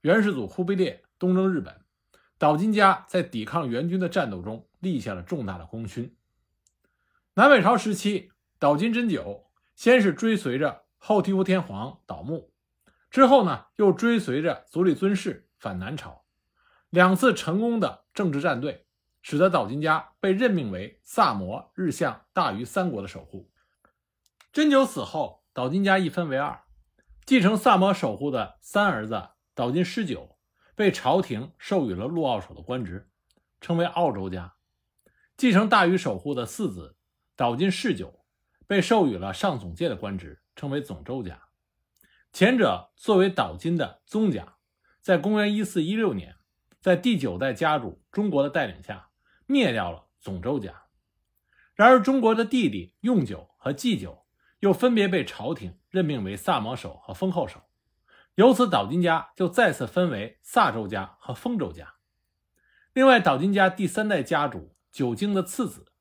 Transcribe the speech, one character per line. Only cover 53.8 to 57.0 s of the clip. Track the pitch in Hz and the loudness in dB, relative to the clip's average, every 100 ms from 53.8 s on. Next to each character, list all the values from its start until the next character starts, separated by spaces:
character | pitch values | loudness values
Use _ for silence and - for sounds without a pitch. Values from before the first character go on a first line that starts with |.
| 247 196 | -2 -2
久 | 95 - _ _ _ - | -6 -16 _ _ _ -2
又 | 196 | 2
分 | 190 247 | 4 4
别 | 226 196 | 4 2
被 | 180 | 0
朝 | 120 - 131 | -4 -8 -8
廷 | 131 92 - _ | -8 -10 -16 _
任 | 185 | -2
命 | 160 135 | -2 -2
为 | 95 101 | -6 -6
萨 | - 147 | -2 -2
摩 | 107 | -2
守 | 127 85 | -8 -12
和 | - | -16